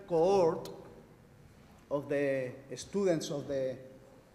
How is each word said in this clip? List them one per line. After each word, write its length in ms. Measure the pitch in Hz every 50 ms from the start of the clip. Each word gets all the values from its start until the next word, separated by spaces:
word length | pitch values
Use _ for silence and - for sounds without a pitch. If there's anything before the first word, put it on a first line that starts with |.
| - -
cohort 640 | 175 160 165 185 202 196 180 160 180 - - - - - - - - - - - - - - - - - - - - - - - - - - -
of 200 | 139 147 135 123
the 400 | 147 143 143 139 135 135 127 123 123 - - - 131
students 540 | 113 - - - 196 202 185 165 151 - -
of 160 | 160 143 135 135
the 280 | 139 135 131 131 131 - - - - - - - - - - -